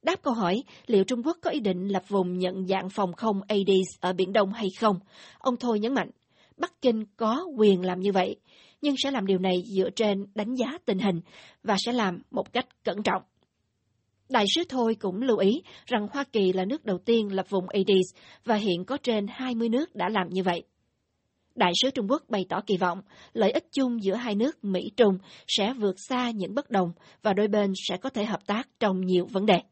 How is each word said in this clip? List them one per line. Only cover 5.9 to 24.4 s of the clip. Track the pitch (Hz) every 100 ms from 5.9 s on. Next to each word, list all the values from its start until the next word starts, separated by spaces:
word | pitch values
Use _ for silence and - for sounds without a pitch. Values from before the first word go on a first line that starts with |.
mạnh, | 269 180 - _ _ _ _
Bắc | 339 _
Kinh | 254 220 214 _
có | 226 247 359 269
quyền | 214 190
làm | 180 180
như | 190
vậy, | 196 185 - _ - - _
nhưng | 294 269
sẽ | -
làm | 269 196
điều | 185
này | 185 180 180 190
dựa | 190
trên | 190 214 196 202
đánh | - 208
giá | 254 302 320
tình | - 190
hình | 202 175 - - - _
và | 196 196
sẽ | 233
làm | 240 202 175 -
một | - -
cách | 240 247 _
cẩn | - 196
trọng. | 208 190 - _ _ _ _ _ _ _ _ _ _
Đại | 262 202
sứ | 320 339
Thôi | 262 226 220
cũng | 202 185
lưu | 262 208
ý | 190 262 - - -
rằng | 240 208
Hoa | 277 277
Kỳ | 226 190
là | 185
nước | 185 285
đầu | - 180
tiên | - 233 208
lập | 190 190
vùng | 196 185
ads | 202 190 190 185 - - -
và | -
hiện | 214 208 175
có | 185 277
trên | - 220 202
hai | - 262
mươi | 233 233
nước | 233 320
đã | - 180
làm | 214 185
như | 185
vậy. | 185 175 - _ _ _ _ _ _ _ _
Đại | - 185 175
sứ | 262
Trung | 269 196
Quốc | 277 _
bày | 214 185
tỏ | 165 -
kỳ | 190
vọng | 180 175 - - -
lợi | - 208
ích | 302 -
chung | - 254 240
giữa | 190
hai | 196 247
nước | 202